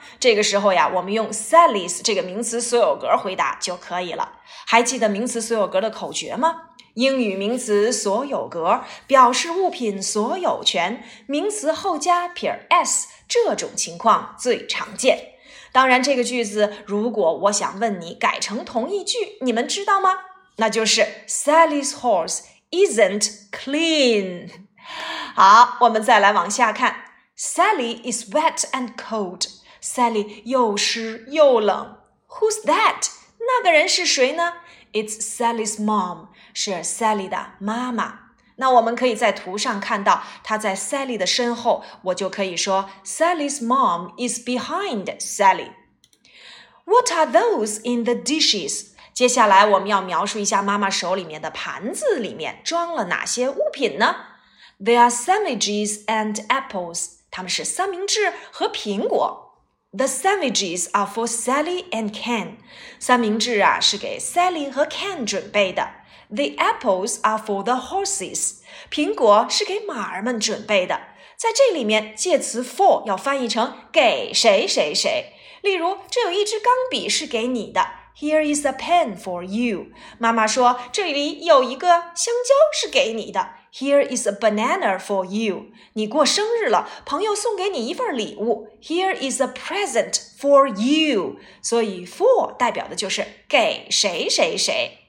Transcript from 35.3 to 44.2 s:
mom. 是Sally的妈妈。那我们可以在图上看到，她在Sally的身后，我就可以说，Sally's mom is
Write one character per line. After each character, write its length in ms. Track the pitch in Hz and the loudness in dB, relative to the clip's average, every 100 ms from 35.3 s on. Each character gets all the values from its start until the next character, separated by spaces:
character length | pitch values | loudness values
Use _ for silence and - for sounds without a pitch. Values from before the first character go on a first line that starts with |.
| - 233 233 208 - | -2 -2 0 -4 -4
mom. 500 | 208 208 180 165 - _ - - | 0 0 -2 -8 -18 _ -14 -8
是 160 | 208 175 | -6 -6
Sally 460 | 170 - 220 214 190 | -6 -2 0 0 -2
的 220 | 196 - - | -8 -8 -10
妈 320 | 202 226 254 | -6 -4 -4
妈。 300 | 226 147 - - _ _ - | -4 -6 -10 -20 _ _ -2
那 160 | 262 | 4
我 100 | 247 | 6
们 140 | 226 240 | 4 0
可 100 | 254 | -2
以 80 | |
在 180 | 220 226 | 2 0
图 240 | 202 - 208 | 0 -6 -6
上 240 | 262 202 | -4 -4
看 240 | - 208 | -4 0
到， 200 | 196 175 - - | 2 2 0 -16
她 140 | - 214 | -6 -2
在 180 | 214 190 | -2 -4
Sally 400 | - 277 269 220 | -4 -4 -4 -2
的 120 | 185 | -2
身 280 | - 240 233 | 0 0 0
后， 280 | 240 165 - - 185 | 0 0 -4 -8 -6
我 100 | 180 | -4
就 120 | 190 | -4
可 160 | 196 | -4
以 140 | 190 165 | -4 -2
说， 320 | 202 190 190 - - | 0 0 -2 -10 -12
Sally's 580 | - 330 349 285 - | 0 0 0 -4 -4
mom 460 | 233 269 220 175 180 | 0 2 2 0 -6
is 220 | - | -8